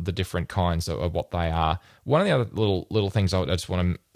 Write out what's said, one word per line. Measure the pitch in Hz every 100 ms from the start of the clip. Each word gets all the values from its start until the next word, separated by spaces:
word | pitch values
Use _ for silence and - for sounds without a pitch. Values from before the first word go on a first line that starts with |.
the | 87
different | 90 90 87 -
kinds | 98 87 82 82
of, | 62
of | 85
what | 82 -
they | 90 82
are. | 82 80 - - -
One | - 151
of | 202
the |
other | 139 110
little, | - 107 92 -
little | 107 98
things | 107 95
I, | 92
I | 73
just | 90 -
wanna | 90 90 85 _